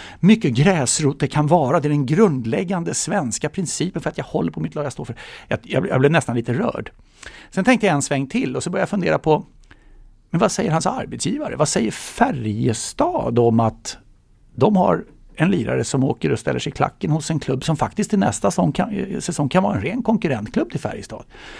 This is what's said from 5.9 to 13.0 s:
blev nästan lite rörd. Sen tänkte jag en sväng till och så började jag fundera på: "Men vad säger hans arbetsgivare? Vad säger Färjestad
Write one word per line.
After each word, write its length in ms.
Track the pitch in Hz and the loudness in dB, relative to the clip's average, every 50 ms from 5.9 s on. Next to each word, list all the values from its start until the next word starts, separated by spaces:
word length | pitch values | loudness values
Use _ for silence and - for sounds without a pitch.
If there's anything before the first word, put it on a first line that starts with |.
| - 131 | 2 4
blev 120 | 131 143 165 | 4 4 4
nästan 240 | 156 - - 120 | 4 2 0 0
lite 180 | 120 117 - 120 | -2 0 0 0
rörd. 360 | - 240 - - - - - - - - _ _ _ - - - - - - | 0 0 -2 -2 -4 -8 -10 -14 -20 -20 _ _ _ -20 -20 -20 -20 -20 -6
Sen 140 | - 190 185 | -4 0 2
tänkte 220 | 240 254 - 214 | 4 4 4 4
jag 80 | 196 156 | 2 2
en 80 | 143 139 | 2 0
sväng 240 | - 147 135 139 | 0 -2 -2 -2
till 300 | 131 - 240 - - - | -2 -2 -2 -2 -2 -4
och 60 | - - | -4 -4
så 80 | 208 | -4
började 120 | 175 - 190 | -2 -2 -2
jag 60 | - | -2
fundera 280 | - 202 170 165 156 151 | 0 0 0 2 0 2
på: 260 | - 160 151 151 - - - - - - - - - - - - - - - _ _ _ | 2 2 2 2 0 -4 -16 -20 -20 -20 -20 -20 -20 -20 -20 -20 -20 -20 -20 _ _ _
"Men 80 | - 165 | 0 2
vad 120 | 214 190 - | 2 2 2
säger 180 | - 226 190 | 0 0 0
hans 160 | 151 165 - | 0 0 0
arbetsgivare? 680 | - 262 262 - - - - - - 226 294 302 - - | -2 -2 -4 -6 -8 -8 -6 -4 -4 -2 -4 -4 -4 -2
Vad 120 | 131 151 - | 0 0 0
säger 220 | - - 226 214 | 2 0 0 -2
Färjestad 1500 | - - - - - - 233 277 202 131 110 107 104 110 127 127 113 - - - - - | -2 -6 -10 -8 -2 0 0 0 0 -2 -2 -2 -2 0 0 0 0 -2 -4 -6 -2 -2